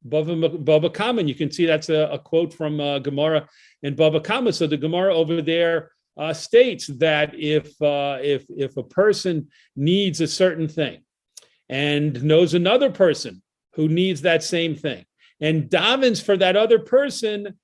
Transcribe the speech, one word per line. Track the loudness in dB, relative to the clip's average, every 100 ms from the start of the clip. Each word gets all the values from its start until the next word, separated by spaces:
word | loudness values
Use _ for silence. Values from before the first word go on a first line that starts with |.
| -4
Bava, | -4 -2 -2 -2 -2
Bava | 2 2 2
Kama, | -2 -2 0
and | -2
you |
can | -2 -6
see | 0 0
that's | 0 0
a, | 0 0
a | -4
quote | -2 -2 -2
from, | -6 -6 -4
uh, | -4 -4
Gemara | -6 -2 0 0 -4 _ _ _
in | -10
Bava | 2 2 2
Kama. | -2 -2 0
So | 0 -2
the | -2
Gemara | -2 0 0
over | 2 0 -2
there, | -2 0 0 -2 -6 _ _ -10
uh, | -8
states | -8 2 4 4 0 -10
that | 0 2 2 -2
if, | -4 -2 -2 -2 _
uh, | 0 0 -2 -4
if, | -2 -2 -4
if | -8 -6 -6
a |
person | -6 2 2 2 -2 -4 -6 _ _ -4
needs | 0 2 0 -2
a | -4
certain | 2 0 0 -6
thing | -4 -6 -6 _ _ _ -20 _ _ _
and | -4 0 0 -2 -2
knows | 2 4 4
another | 2 2 4 2
person | 4 2 2 -6 -14 _ _ _
who | -2 0
needs | 2 0 0
that | 0 0
same | 0 -2 -2
thing | -4 -6 -8 -14 _ _ _
and | -2 -2 0
davens | 0 2 2 2 0
for | 0 2
that | 4 2
other | 4 2
person | 4 2 2 -4 -6 -6 -10 -16